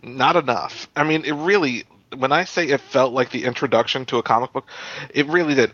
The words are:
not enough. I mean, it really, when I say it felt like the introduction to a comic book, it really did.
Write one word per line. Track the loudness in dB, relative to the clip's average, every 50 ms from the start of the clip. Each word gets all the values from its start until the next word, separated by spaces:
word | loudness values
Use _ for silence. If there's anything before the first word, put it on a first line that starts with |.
not | -18 -12 -4 0 2 2 2
enough. | 2 2 0 -2 -2 -4 -6 -10 -14 -16 -8 _
I | 0
mean, | 0 2 0 0 -2
it | -4
really, | -6 -4 0 2 2 2 2 0 -2 -4 -8 -12 _ _ _ _ -4
when | -4 0 2
I | 2 2 0
say | 0 -2 -2 0 0
it | 0 -2
felt | -2 0 2 2 2 2
like | 2 0 -2 -2
the | -4 -4 -4
introduction | -4 -2 -2 0 2 2 2 2 0 -2 -4 -4
to | -2 -2
a | -2
comic | 2 2 2 2 0 -2
book, | -6 -8 -10 -10 -14 -16 -14 -14 -12 -12 -12 -2 -2
it | 0 0
really | 2 2 2 2 4 4
did. | 4 4 2